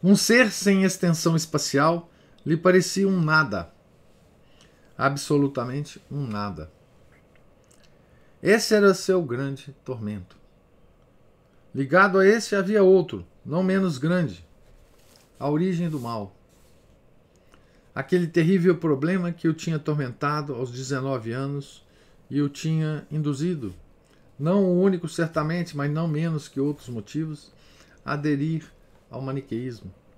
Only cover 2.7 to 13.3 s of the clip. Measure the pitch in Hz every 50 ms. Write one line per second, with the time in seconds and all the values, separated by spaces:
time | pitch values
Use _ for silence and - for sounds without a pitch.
2.7 | 180 185 175 - - 190 196 196 190 185 165 151 156 156 156 127 101 95 87 -
3.7 | - _ _ _ _ _ _ - _ _ _ _ _ _ _ _ - - - -
4.7 | _ _ _ _ - - 123 139 139 139 - - 151 143 143 139 139 131 120 127
5.7 | 127 143 147 - - - _ - - 143 143 123 107 104 104 104 92 76 78 80
6.7 | _ _ _ _ _ _ - - - _ _ _ _ - _ - _ _ _ _
7.7 | - _ - _ _ _ _ _ _ _ - _ _ _ - 156 202 226 214 -
8.7 | 214 208 202 196 190 - - - 190 185 170 135 120 120 139 139 139 135 - -
9.7 | 135 _ _ - 127 110 107 104 107 101 90 - - - - - _ _ _ _
10.7 | _ _ - _ _ _ _ _ _ _ _ _ _ _ _ _ _ _ _ -
11.7 | _ 131 139 131 143 180 196 202 180 196 190 196 220 233 208 - - 202 190 180
12.7 | 214 208 196 185 190 190 170 - - 98 87 -